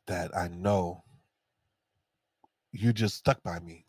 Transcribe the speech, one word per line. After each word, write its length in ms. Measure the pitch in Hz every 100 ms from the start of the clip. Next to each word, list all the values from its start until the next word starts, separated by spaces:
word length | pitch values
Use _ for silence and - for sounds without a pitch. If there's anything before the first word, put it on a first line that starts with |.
| -
that 300 | 87 82 90
I 100 | 87
know." 540 | 87 101 101 87 - - - _ _ _ _ _ _ _ _ _ _ _ _ _ _ _
You 200 | 98 113
just 240 | 110 104 -
stuck 260 | - 135
by 180 | 92 85
me 240 | 85 82